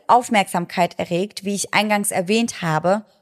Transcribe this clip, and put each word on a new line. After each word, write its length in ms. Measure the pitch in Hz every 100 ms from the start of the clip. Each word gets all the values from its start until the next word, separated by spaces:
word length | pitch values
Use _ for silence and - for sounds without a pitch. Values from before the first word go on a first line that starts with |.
| -
Aufmerksamkeit 920 | 240 247 220 190 180 170 - 175 -
erregt, 480 | 175 170 208 - 190
wie 100 | 202
ich 180 | -
eingangs 380 | - 214 208 202
erwähnt 500 | - 180 226 233 -
habe, 440 | 170 156 175 208 - _